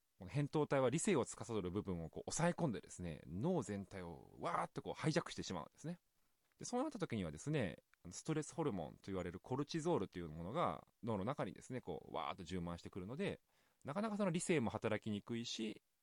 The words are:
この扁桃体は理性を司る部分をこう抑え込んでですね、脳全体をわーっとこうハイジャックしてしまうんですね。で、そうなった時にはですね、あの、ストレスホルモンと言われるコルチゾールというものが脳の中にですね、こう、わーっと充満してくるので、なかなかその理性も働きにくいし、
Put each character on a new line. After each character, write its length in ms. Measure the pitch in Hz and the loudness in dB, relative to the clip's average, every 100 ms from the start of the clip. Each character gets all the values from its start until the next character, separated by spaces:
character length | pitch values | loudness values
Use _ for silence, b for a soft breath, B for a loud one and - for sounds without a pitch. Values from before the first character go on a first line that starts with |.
| _ _ | _ _
こ 80 | 95 | -4
の 60 | |
扁 160 | 143 143 | 0 2
桃 140 | 156 147 | 4 6
体 160 | 139 | 6
は 80 | 127 | 6
理 80 | 151 | 6
性 180 | - 160 | 6 6
を 100 | 107 | 4
司 280 | - 110 110 | 0 -2 0
る 80 | 90 | 2
部 140 | 95 | 0
分 200 | 95 85 | 0 -2
を 60 | 80 | -2
こ 120 | - | -4
う 100 | - | -2
抑 180 | - 170 | 2 4
え 20 | |
込 160 | - 160 | 4 2
ん 20 | |
で 100 | 92 | 2
で 80 | - | -6
す 140 | - | -6
ね、 180 | 87 76 - | -6 -6 -6
脳 340 | 87 151 180 | 0 2 2
全 240 | 107 101 95 | 2 -2 -4
体 160 | 98 | -8
を 300 | 85 76 50 117 | -8 -8 -12 -6
わ 240 | 165 170 | -2 0
ー 0 | |
っ 80 | 175 | -2
と 80 | - | -4
こ 100 | - - | -6 0
う 20 | |
ハ 100 | 156 | 2
イ 20 | |
ジ 80 | 160 | 2
ャ 20 | |
ッ 40 | - | 0
ク 60 | |
し 40 | - | -6
て 80 | |
し 100 | 85 | -4
ま 80 | 90 | -4
う 40 | - | -6
ん 20 | |
で 40 | _ | _
す 80 | 151 | -8
ね。 140 | 175 _ _ _ _ _ - | -8 _ _ _ _ _ -12
で、 80 | - | -4
そ 140 | 247 | -2
う 20 | |
な 60 | 311 | -2
っ 40 | |
た 60 | 247 | -2
時 180 | 170 113 | -2 0
に 80 | |
は 80 | 85 | -2
で 60 | 73 | -4
す 140 | - | -2
ね、 260 | 156 95 60 _ _ | 0 0 -2 _ _
あ 40 | 85 | -12
の、 60 | |
ス 100 | - | -10
ト 100 | - | -2
レ 80 | 156 | -2
ス 140 | - - | -2 0
ホ 80 | |
ル 100 | 147 | 0
モ 120 | 98 73 | 2 -4
ン 80 | |
と 40 | 50 - | -8 -4
言 80 | 95 | -2
わ 80 | |
れ 60 | 87 | -2
る 100 | 87 | -6
コ 160 | - 127 | -4 -2
ル 100 | 147 | -2
チ 140 | 165 | 0
ゾ 140 | 156 | 2
ー 60 | 143 | 2
ル 80 | 98 | 2
と 100 | 92 | -4
い 60 | |
う 60 | 85 | -6
も 160 | 78 85 | -6 -4
の 80 | |
が 300 | 147 135 73 - _ | 0 0 0 -6 _
脳 140 | 117 104 | -2 0
の 80 | 98 | 0
中 200 | 147 127 | -2 -4
に 80 | |
で 80 | - | -6
す 100 | - | -8
ね、 100 | 127 | -8
こ 220 | - 78 - | -4 -6 -4
う、 40 | 78 | -4
わ 140 | 71 | -4
ー 20 | |
っ 20 | 92 | -4
と 80 | |
充 180 | 85 92 | -4 -2
満 180 | 85 85 | -2 -4
し 20 | |
て 80 | - | -6
く 100 | 98 | -8
る 60 | 92 | -6
の 100 | 139 | -4
で、 240 | 190 90 _ b b b | -2 -4 _ b b b
な 100 | - | -6
か 80 | 160 | -2
な 80 | 220 | -2
か 80 | 208 | 2
そ 80 | 196 | 2
の 60 | |
理 80 | 170 | 2
性 200 | - 160 | 4 4
も 120 | 107 | 4
働 320 | 107 113 107 | 2 2 2
き 80 | 113 | 0
に 100 | 101 | -2
く 160 | - 117 | -2 -4
い 80 | 117 | -2
し、 340 | - 220 - _ _ | -2 -4 -4 _ _